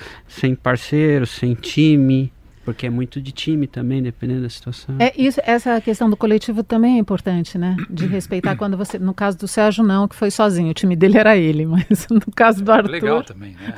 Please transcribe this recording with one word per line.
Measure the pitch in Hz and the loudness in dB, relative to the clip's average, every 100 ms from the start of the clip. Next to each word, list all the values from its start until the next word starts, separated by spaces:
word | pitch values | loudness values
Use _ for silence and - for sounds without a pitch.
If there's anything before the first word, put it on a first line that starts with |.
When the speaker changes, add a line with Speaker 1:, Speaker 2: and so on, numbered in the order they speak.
| - - - | -4 -20 -20
Speaker 1:
sem | - 131 | -6 -4
parceiro, | 127 131 123 - 147 156 147 123 | -2 -2 -2 -2 0 2 2 -2
sem | - 123 | -4 -4
time, | 117 - - 156 151 135 131 135 - - - - | -4 -4 2 4 4 4 2 0 -8 -20 -12 -10
porque | 117 123 | -8 -6
é | |
muito | 120 127 - | -4 -6 -8
de | 135 | -12
time | 131 - 156 135 | -8 -4 -2 -2
também, | - 120 135 | -4 -4 -2
dependendo | 127 - 123 127 | -4 -6 -4 -4
da | 123 | -6
situação. | - - 123 - 135 | -10 -12 -12 -8 -2
Speaker 2:
É, | 247 277 | -2 2
isso, | 269 262 - | 0 0 0
essa | 240 247 233 | 0 0 -2
questão | 226 214 226 | -2 0 0
do | 208 | 0
coletivo | 220 214 - 220 | 0 0 0 -6
também | - 226 233 247 | -2 0 2 2
é | |
importante, | 208 190 - 180 170 185 | 0 -2 -2 -4 -4 -4
né? | 180 185 - | -2 -2 -4
De | 170 185 | -4 -4
respeitar | 190 - 185 196 190 | -4 -4 -6 -4 -4
quando | 202 190 | -4 -4
você, | 202 196 | -6 -4
no | 185 | -4
caso | 185 202 185 | -2 -4 -4
do | 196 | -4
Sérgio | - 214 208 | 0 2 2
não, | 220 196 202 | 2 2 0
que | - | -2
foi | 208 | -4
sozinho, | - 214 175 165 | 2 2 2 -2
o | |
time | 160 - 175 | 0 0 4
dele | 190 220 | 6 6
era | 214 208 | 6 4
ele, | 160 151 160 | 4 0 0
<laughs> | |
mas | 170 180 214 - | 0 2 0 2
no | 226 - - | 0 2 2
caso | 226 202 | 2 2
do | 202 | 2
Arthur | 220 208 | 2 2
Speaker 3:
Legal | 170 214 226 | -2 -2 -2
também, | - - 101 | -4 -12 -18
né? | 87 151 | -14 -14